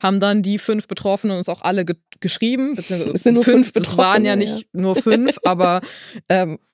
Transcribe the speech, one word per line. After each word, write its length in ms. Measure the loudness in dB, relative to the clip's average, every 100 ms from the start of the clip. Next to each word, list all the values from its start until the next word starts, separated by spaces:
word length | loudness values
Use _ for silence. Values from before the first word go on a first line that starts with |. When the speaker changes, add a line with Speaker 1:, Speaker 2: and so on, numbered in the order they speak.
Speaker 1:
haben 180 | 0 2
dann 220 | 2 0
die 160 | 0 -2
fünf 300 | -2 -4 -6
Betroffenen 480 | -6 -2 -2 -2 -4
uns 120 | -6
auch 100 | -6
alle 220 | -2 -2
ge-, 120 | -2 -6 _ -8
geschrieben, 540 | -6 -2 -2 -2 -2
beziehungsweise 400 | -6 -6 -6 -4
Speaker 2:
Es 80 | 0
sind 120 | 4
nur 100 | 4
Speaker 1:
fünf, 280 | 6 4 4
Speaker 2:
fünf 140 | 0 -2
Speaker 1:
es 100 | 2
waren 260 | 2 4
ja 100 | 2
Speaker 2:
Betroffene, 20 | 0 -2 -6
Speaker 1:
nicht 120 | -8
Speaker 2:
ja. 80 | -4
Speaker 1:
nur 160 | -2 0
fünf, 400 | 2 2 2 0
Speaker 2:
<laughs> 40 |
Speaker 1:
aber, 380 | -2 0 0 0 -4 -16 -20 -10 -2
ähm, 280 | 0 0 -6 _